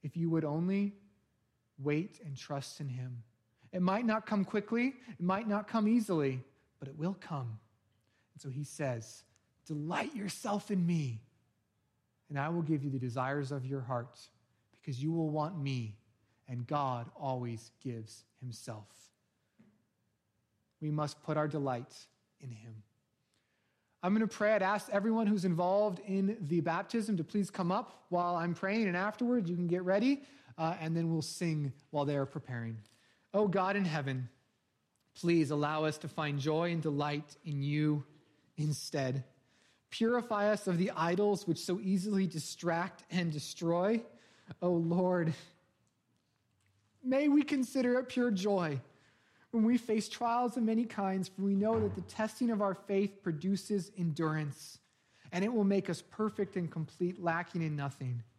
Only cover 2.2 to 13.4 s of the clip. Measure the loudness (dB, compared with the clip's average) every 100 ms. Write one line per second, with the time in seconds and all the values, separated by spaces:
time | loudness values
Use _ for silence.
2.2 | -12 -12 -8 -8 -8 -10 -8 -6 -8 -10
3.2 | -14 _ _ _ -10 0 2 2 2 0
4.2 | 0 0 2 -2 0 0 0 -2 -16 -4
5.2 | -2 0 0 -2 0 0 4 4 4 2
6.2 | 2 -2 -8 _ _ _ -14 -6 -4 -4
7.2 | -8 -6 -6 -10 _ _ _ _ _ _
8.2 | _ -16 -10 -8 -8 -4 -4 -4 -8 -18
9.2 | -20 _ _ _ -8 -6 -2 -2 -4 -4
10.2 | -8 -6 -4 -4 0 0 2 2 0 -6
11.2 | -12 _ _ _ _ _ _ _ _ _
12.2 | _ -4 -2 -2 0 0 0 -2 -4 -2
13.2 | -2 -2